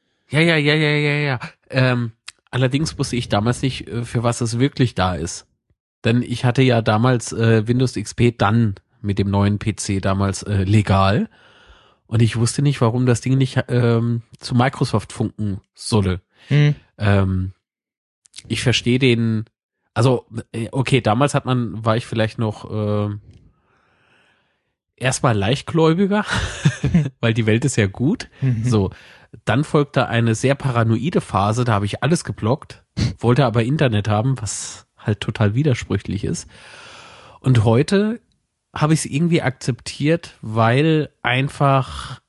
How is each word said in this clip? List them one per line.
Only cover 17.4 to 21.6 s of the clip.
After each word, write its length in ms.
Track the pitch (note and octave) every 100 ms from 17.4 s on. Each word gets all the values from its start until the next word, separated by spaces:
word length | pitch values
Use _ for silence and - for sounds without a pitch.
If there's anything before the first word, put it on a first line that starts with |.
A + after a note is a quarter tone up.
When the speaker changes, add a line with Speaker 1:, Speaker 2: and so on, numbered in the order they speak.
| F#2+ - _ _ _ _ _ _ _ - -
Speaker 1:
ich 140 | A2+
verstehe 380 | C3 A2 A#2+ B2+
den, 460 | C3 A#2 A2+ A2 G#2+ _ _ _ _ A#2
also, 300 | C3 B2 - A2 -
äh, 160 | A2+ A2+
okay, 300 | - A#2 B2+
damals 320 | G#2+ A2 C#3
hat 120 | C#3 B2
man, 380 | B2+